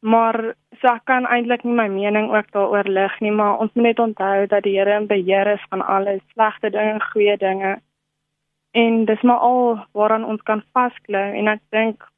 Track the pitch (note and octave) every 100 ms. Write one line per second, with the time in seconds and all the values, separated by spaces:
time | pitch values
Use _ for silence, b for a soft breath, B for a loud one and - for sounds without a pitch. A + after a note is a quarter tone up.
0 | A3 A3+ A3+ A3+ A3+ - _ - B3+ A#3
1 | - C4 B3+ A#3+ A#3 A#3+ A#3+ A#3+ A3 F#3+
2 | G3+ G#3 G#3+ G#3+ G#3 G3+ G3 G#3 G3+ F#3+
3 | G3 - G#3+ G#3+ G#3 G3+ A3 - A#3 A3+
4 | A#3 G#3+ F#3+ G3 G3+ G#3 G3+ G3 G3 G#3
5 | G#3 G3+ F3+ G3 G3 G#3 - F#3+ - G3
6 | G3 F#3+ _ - A3 G#3+ G#3+ G3+ G#3+ G#3+
7 | - A3 G#3 G3+ F#3+ F#3+ F#3+ G3+ _ _
8 | _ _ _ _ _ _ _ A#3 A#3 A3+
9 | G#3+ A3 B3 A#3+ A#3+ B3+ B3 A3+ - G3+
10 | G#3+ A3 A3 G#3+ - G#3+ - - B3 A#3+
11 | _ G3+ G3 G3+ G#3 G#3+ _ A3 A3+ G#3+
12 | -